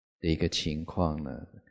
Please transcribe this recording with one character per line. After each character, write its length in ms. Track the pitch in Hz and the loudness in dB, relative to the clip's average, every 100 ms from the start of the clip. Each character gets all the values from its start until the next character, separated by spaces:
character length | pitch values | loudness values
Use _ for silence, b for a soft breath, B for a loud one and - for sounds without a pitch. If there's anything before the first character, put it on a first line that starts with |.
| _ _ | _ _
的 80 | 85 | 0
一 80 | 80 | 2
个 140 | 85 | 2
情 340 | - - 76 | 0 -2 -2
况 380 | 80 - 85 76 | -4 0 2 2
呢， 260 | 71 60 - - - | -4 -8 -12 -18 -20